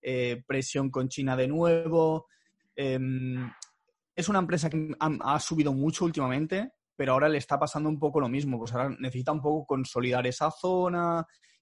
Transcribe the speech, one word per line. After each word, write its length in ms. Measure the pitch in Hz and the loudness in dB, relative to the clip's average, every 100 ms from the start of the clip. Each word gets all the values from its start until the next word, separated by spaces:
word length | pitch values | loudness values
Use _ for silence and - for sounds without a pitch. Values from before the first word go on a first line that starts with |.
eh, 400 | 131 127 123 120 - | -4 0 0 -2 -2
presión 420 | 135 131 143 135 | -2 -2 -2 -2
con 200 | 131 131 | 0 -2
China 260 | - 135 127 | -2 0 0
de 140 | 135 | 2
nuevo. 800 | 156 170 165 165 165 160 160 - _ _ _ _ | 2 4 4 4 4 4 2 -6 _ _ _ _
Em, 800 | - 135 131 131 131 127 127 123 - - _ _ _ _ - | -4 -2 -2 -2 -2 -4 -4 -8 -12 -20 _ _ _ _ -6
es 140 | 175 | 0
una 100 | 196 | 0
empresa 300 | 170 170 160 | 2 0 0
que 260 | 156 156 - | -2 -4 -2
ha, 380 | 156 147 131 147 | -2 0 0 0
ha 40 | |
subido 320 | - 160 147 | 0 0 2
mucho 320 | 135 151 - 175 | 2 0 0 -2
últimamente, 640 | 151 131 131 156 190 247 - _ - | 0 0 0 0 -2 -4 -10 _ -4
pero 160 | 135 | 2
ahora 160 | 131 156 | 4 4
le 100 | 147 | 4
está 220 | - 143 | 0 0
pasando 300 | 147 151 151 | 0 0 -2
un 100 | 156 | 0
poco 220 | 151 156 | 2 2
lo 80 | 127 | 0
mismo, 280 | 135 143 120 | 0 -2 -4
pues 140 | 113 | -4
ahora 240 | 120 139 - | -2 -2 -4
necesita 360 | 131 123 135 | -6 -4 -2
un 80 | 151 | 0
poco 240 | 147 156 147 | 0 -2 0
consolidar 600 | 135 131 123 123 123 123 | -2 -2 -2 0 2 0
esa 240 | 123 151 | 0 -2
zona, 800 | - 185 185 180 175 170 170 160 _ _ _ | 0 0 0 0 0 0 -2 -4 _ _ _